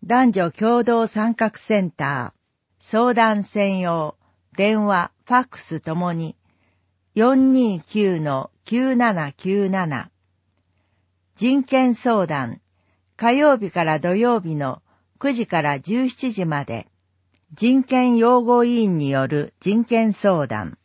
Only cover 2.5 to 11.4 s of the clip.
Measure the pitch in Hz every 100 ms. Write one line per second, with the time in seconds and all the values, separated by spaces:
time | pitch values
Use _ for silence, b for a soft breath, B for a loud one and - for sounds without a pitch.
2.5 | _ _ _ - 220 247 233 226 208 196
3.5 | 208 196 190 180 165 151 - _ _ _
4.5 | - 202 220 208 185 180 - - 247 254
5.5 | - - 160 - 160 175 165 160 - _
6.5 | _ _ _ _ _ _ 214 233 269 262
7.5 | 262 233 175 - 214 196 170 151 135 -
8.5 | _ - 233 262 240 233 180 147 - 185
9.5 | 202 196 190 170 127 - _ _ _ _
10.5 | _ _ _ _ _ _ _ _ -